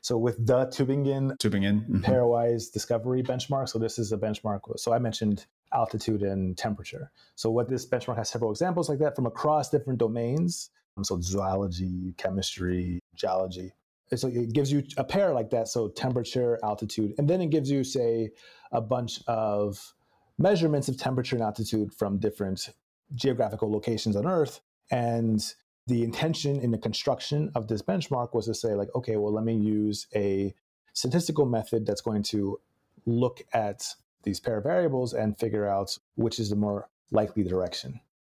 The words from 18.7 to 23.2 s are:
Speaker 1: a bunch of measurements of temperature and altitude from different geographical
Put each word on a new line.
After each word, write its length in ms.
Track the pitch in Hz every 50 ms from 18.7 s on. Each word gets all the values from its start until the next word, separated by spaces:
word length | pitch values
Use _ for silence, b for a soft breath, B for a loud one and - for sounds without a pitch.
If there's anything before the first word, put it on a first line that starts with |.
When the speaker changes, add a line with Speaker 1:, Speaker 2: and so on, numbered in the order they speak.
Speaker 1:
a 80 | - 120
bunch 400 | 113 110 127 123 120 113 - - -
of 680 | - 117 110 110 107 104 104 104 104 98 - - - _ _ _ _ _ _ _ _ _
measurements 500 | - 143 190 208 170 165 156 151 143 139
of 100 | - 127
temperature 380 | - - 135 131 127 123 - 131
and 80 | 120 113
altitude 480 | 107 107 - 110 - - 110 107 98
from 280 | - - 107 101 98 98
different 500 | 107 107 - - 101 95 95 92 - - - _ _ _ _ _ _ _ 147
geographical 560 | 117